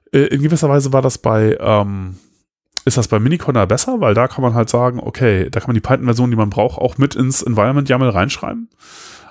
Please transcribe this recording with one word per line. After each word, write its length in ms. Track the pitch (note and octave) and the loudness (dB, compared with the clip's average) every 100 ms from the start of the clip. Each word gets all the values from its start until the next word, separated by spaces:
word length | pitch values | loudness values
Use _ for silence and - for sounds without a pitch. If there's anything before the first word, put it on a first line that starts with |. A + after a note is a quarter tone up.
| _ | _
Äh, 140 | C#3 C#3+ | 0 2
in 180 | C#3 | 0
gewisser 260 | D3+ E3 D#3 | 0 0 2
Weise 240 | C#3+ C#3 | 2 2
war 80 | C3+ | 0
das 160 | C3 - | 0 -2
bei, 400 | A#2 A2 A2 G#2+ | -2 0 2 0
ähm, 580 | - G#2 G2+ G2 F#2+ F#2 _ _ _ _ _ - - | 0 0 0 -4 -8 -12 _ _ _ _ _ -6 -2
ist 120 | - | 0
das 100 | G#2+ | 0
bei 100 | G#2+ | 0
Miniconda 480 | A#2 E3+ - B2 F#2+ | 0 0 0 0 2
besser, 340 | A2 - B3 | 0 -2 0
weil 140 | C#3 | 2
da 140 | G#2 C3 | 2 0
kann 160 | - | 0
man 100 | B2 | 0
halt 160 | A2+ A2+ | 0 0
sagen, 300 | A#2+ B2 B2 | 0 0 -2
okay, 500 | - - B2 F#2+ F#2+ | -8 -2 2 2 0
da 100 | - | -4
kann 100 | - | -2
man 40 | A#2 | -2
die 60 | |
Python-Version, 480 | - C3+ B2+ A#2 B2 | 0 0 0 0 0
die 80 | A2+ | 0
man 140 | G#2+ | 0
braucht, 260 | - A#2+ - | 0 -2 0
auch 220 | - - | -4 0
mit 160 | E3+ - | 0 0
ins 260 | B2+ C3+ | -2 -2
Environment 480 | - A2 G#2+ C#3+ C3+ | -2 0 2 2 2
yaml 200 | B2+ C3 | 2 2
reinschreiben. 600 | G2 G#2 - - A#3 A#3 _ - - - - - | 2 0 -4 -8 -10 -12 _ -20 -20 -20 -20 -20